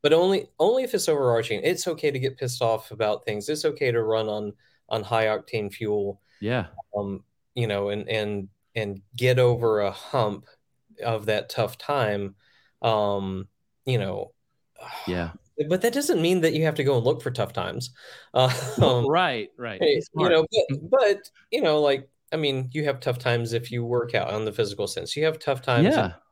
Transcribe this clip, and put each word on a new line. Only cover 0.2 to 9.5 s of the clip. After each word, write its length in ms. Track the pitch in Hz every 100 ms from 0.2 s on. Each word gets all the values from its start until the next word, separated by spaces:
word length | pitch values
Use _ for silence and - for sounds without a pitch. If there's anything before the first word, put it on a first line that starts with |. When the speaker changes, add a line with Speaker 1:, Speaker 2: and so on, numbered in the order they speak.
| 180 196 - _
Speaker 1:
only 240 | 175 254
if 100 | 247
it's 140 | 202 -
overarching. 520 | 151 127 117 113 104
It's 240 | 151 180 -
okay 240 | 160 151
to 60 | 135
get 180 | 131 131
pissed 240 | 127 123
off 300 | 117 110 -
about 320 | 107 107 104
things. 240 | - 104 101
It's 160 | 151
okay 260 | 156 147 135
to 100 | 117
run 240 | 110 110 110
on, 240 | 104 104 - _ _ _
on 140 | 110
high 240 | 98 113 110
octane 460 | 107 - 113 101
fuel. 480 | - 107 104 101 98 _ _
Speaker 2:
Yeah. 260 | 104 123 92 - - 104
Speaker 1:
Um, 280 | 101 95 _ _ _ -
you 100 | 113
know, 220 | 101 101
and, 200 | 104 -
and, 400 | 110 104 101 98 _ _ -
and 240 | 104 98 _ 117
get 220 | 127 127
over 420 | 123